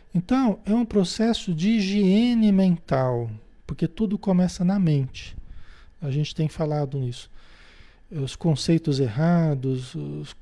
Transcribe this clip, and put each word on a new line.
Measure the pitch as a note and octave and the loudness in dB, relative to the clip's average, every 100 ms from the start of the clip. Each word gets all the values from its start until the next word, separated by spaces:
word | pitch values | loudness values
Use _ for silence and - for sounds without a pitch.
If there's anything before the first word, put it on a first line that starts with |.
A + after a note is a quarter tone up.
| - | -4
Então, | F3+ F3 B3+ B3+ F#3+ | -4 0 2 2 0
é | - | 0
um | A3+ | 0
processo | A3+ G#3 F3+ - A3 A3 - | 2 0 0 0 0 0 -2
de | D#3+ F#3+ | -2 2
higiene | A3+ F#3+ G3+ F#3+ G3+ A#3+ A#3+ G#3+ | 2 2 2 4 4 4 4 4
mental, | G3 F#3+ E3+ - C#3 C3 A#2+ A#2 G#2+ - - - | 6 4 2 0 0 2 0 -4 -10 -16 -20 -12
porque | C#3 D#3+ | -4 -4
tudo | - G#3+ G3+ | -2 -2 -2
começa | - F3+ F3+ - | 0 2 2 0
na | F3+ G3+ | 0 2
mente. | E3+ D3 C3 - - - - - - - - - | 2 2 0 -6 -14 -14 -14 -14 -16 -18 -20 -10
A | D3 | -4
gente | C#3 D3 | -2 -4
tem | - D#3 | -2 -4
falado | - D#3 D3 C#3+ C#3 | -2 -4 -2 -2 -4
nisso. | B2 B2 - - - - - - - - - | -6 -8 -14 -20 -20 -20 -20 -20 -20 -20 -14
Os | D#3+ C3+ | -8 -8
conceitos | - E3+ C#3+ - E3 D#3+ C3+ | -2 0 0 2 2 2 0
errados, | C3 G#2+ E3 E3+ D#3+ C#3 C3 C3 B2+ | 0 2 2 4 2 0 -2 -4 -6
os, | D#3+ C#3+ D3 D3 - | -10 -8 -10 -12 -16